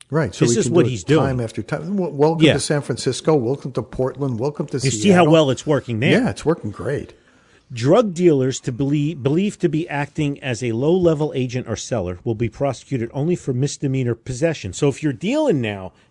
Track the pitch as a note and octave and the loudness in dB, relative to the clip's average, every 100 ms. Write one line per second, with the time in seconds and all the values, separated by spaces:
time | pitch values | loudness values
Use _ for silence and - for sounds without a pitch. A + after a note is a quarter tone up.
0 | - D3 A#2+ - A3+ A3+ C3+ A#2+ A#2+ A#2+ | -6 -2 -2 0 2 4 2 4 2 0
1 | G#2 D3 C3+ B2+ A2+ - G#2 D3+ D#3+ G3+ | 2 2 2 -2 -4 -6 -6 -6 -4 -4
2 | E3+ C#3+ D3+ E3 D#3 C#3 - D3 - A#2+ | -4 2 2 6 4 4 2 -2 -2 -4
3 | C3+ B2 - D#3 A#2 C#3 C#3+ C3 A#2 - | -2 -2 2 2 2 -4 -6 -8 -8 -4
4 | C3 C3 C#3 A2+ C#3 D3 D3 C#3 C3 - | -4 -2 -4 -2 -4 -4 -6 -2 -2 0
5 | G3+ F3+ D#3 D#3+ C#3+ A#2+ - C#3 - A2 | 4 6 8 6 4 0 0 -2 0 -2
6 | C#3 G#3 A3+ F#2+ C#3+ E3+ G#2+ G2 G#2 C#3+ | 2 2 2 -2 -2 -2 -4 -8 -6 -6
7 | - - _ _ _ _ _ A#2+ B2 G#3 | -8 -18 _ _ _ _ _ -4 4 4
8 | A3 E3 F3+ C#3 C3 B2 - A2+ C3+ D3+ | 4 4 4 4 2 -2 -6 -4 0 0
9 | D3 D#3+ A2 D#3 G3+ - E3+ D3+ F3 D3 | 0 -2 0 0 0 -2 -2 -2 -4 -6
10 | C#3+ - D3 C#3+ C3+ A2+ B2 A2+ D3 F#3 | -6 -4 -4 -4 -6 -4 -2 0 2 4
11 | E3+ D3+ D3+ C3+ B2+ B2 A#2 G#2 - A#2+ | 4 2 -2 -2 -4 -4 -6 -8 -4 -4
12 | F2 F#2 A#2+ A2 A#2 - C#3+ A#2+ - C3+ | -4 -6 -4 -2 -4 -2 -4 -4 -6 -6
13 | A2+ C3 D#3 F3+ - B2 C#3+ - C#3+ C3+ | -4 -4 -2 -2 -2 -2 -2 -2 -2 -2
14 | A#2+ A#2 - B2 E3 D3 F#2+ - C#3+ - | -2 -4 -6 -2 -2 -2 -8 -2 -2 0
15 | D3+ C3 F#3 D4 D4 D#3 A2 G2 F#2 _ | -4 -2 -2 0 2 2 0 -6 -10 _
16 | _ | _